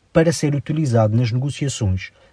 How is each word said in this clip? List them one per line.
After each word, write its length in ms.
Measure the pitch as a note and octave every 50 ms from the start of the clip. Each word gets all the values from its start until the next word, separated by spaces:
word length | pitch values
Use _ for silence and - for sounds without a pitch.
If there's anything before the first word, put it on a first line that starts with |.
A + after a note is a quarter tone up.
| _ _
para 200 | - E3 D#3+ E3+
ser 220 | - - - D3 C#3+
utilizado 640 | C#3 - - D3+ D#3 D#3 C3 A#2 A#2 A2 G#2 G#2+
nas 160 | A#2+ B2+ A2
negociações 800 | A#2 B2+ C3 C#3+ - - D3 C3+ - - A#2 F#2+ F#2 F#2 - - _ _ _ _